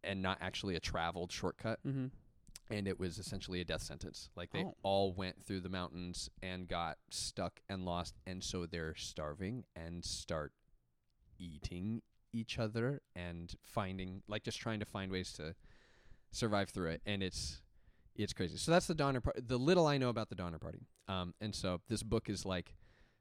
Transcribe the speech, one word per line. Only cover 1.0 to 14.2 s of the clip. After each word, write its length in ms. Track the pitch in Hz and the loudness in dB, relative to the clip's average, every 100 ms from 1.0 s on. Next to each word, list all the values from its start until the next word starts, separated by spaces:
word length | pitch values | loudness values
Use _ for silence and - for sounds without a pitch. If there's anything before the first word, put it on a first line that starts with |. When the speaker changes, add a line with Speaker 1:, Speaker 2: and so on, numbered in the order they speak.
| 85 87 90 | 0 0 -2
Speaker 1:
shortcut. 500 | - 95 - 113 113 139 | 0 -2 0 -2 -2 -2
Speaker 2:
Mm-hmm. 220 | 135 131 - - - - - - | -2 -2 -6 -20 -20 -20 -16 -4
Speaker 1:
And 180 | 104 98 | -2 0
it 100 | 95 | 0
was 220 | 90 90 | -2 -2
essentially 400 | 92 95 - 90 | -6 -6 -2 -2
a 60 | 82 | 0
death 160 | 80 | -2
sentence. 460 | - 71 - - - - | -2 -6 -8 -10 -12 -10
Like, 140 | 87 | -4
they 120 | 95 | -2
Speaker 2:
Oh. 140 | 95 - | -2 0
Speaker 1:
all 280 | 98 98 98 | 4 6 4
went 300 | 90 92 - | 2 -2 -4
through 160 | - 95 | -4 -2
the 100 | 90 | 0
mountains 600 | 92 90 85 90 87 - - | -2 -2 -4 -6 -6 -8 -6
and 260 | 92 92 87 | -6 -4 -2
got 300 | 87 82 - - | 0 0 -4 -8
stuck 520 | - - - 87 - - | -4 -4 -2 -4 -4 -6
and 160 | 98 | -2
lost, 320 | 90 87 85 - - | 0 0 -2 -6 -8
and 160 | 92 | -4
so 240 | - 92 85 | -2 -2 -2
they're 300 | 87 80 80 | -2 -2 -4
starving 680 | - - 76 73 92 123 - 80 | -6 -4 -4 -2 -2 -2 -6 -10
and 300 | 82 87 - | -6 -6 -4
start 480 | - - 80 73 _ _ - _ _ _ _ - - | -6 -2 -2 -2 _ _ -20 _ _ _ _ -20 -12
eating 640 | 87 76 - 90 101 113 - _ - | -10 -6 -6 -2 -2 -2 -6 _ -6
each 260 | 117 110 - | -4 -2 0
other 440 | 110 113 123 143 _ 87 | 0 2 2 0 _ -6
and 380 | 87 85 87 - | -4 -4 -6 -10
finding, 640 | - - 95 95 92 95 | -4 -2 0 -2 -4 -6